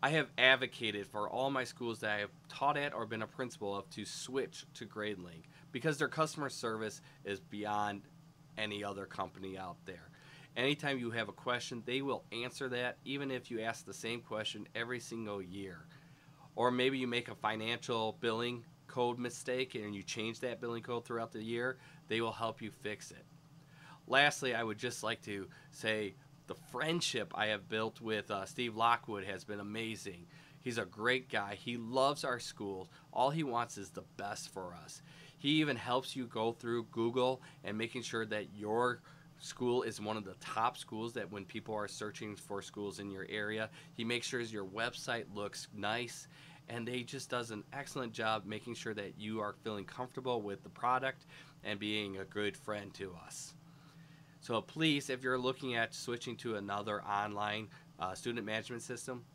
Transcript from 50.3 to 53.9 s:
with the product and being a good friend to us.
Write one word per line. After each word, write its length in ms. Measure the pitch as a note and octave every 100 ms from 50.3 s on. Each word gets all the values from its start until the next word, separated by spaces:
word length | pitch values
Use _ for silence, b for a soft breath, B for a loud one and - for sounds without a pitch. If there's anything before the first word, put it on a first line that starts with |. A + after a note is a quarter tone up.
| B2
with 200 | G#2 G2
the 60 | -
product 560 | - B2 B2+ C3 C3 - B B B
and 180 | - G#2
being 380 | G#2 G#2+ G#2 F#2+
a 60 | F#2+
good 280 | G2+ G#2
friend 380 | G2 - G#2 G2+
to 240 | - G2 F2
us. 300 | - - - - - B B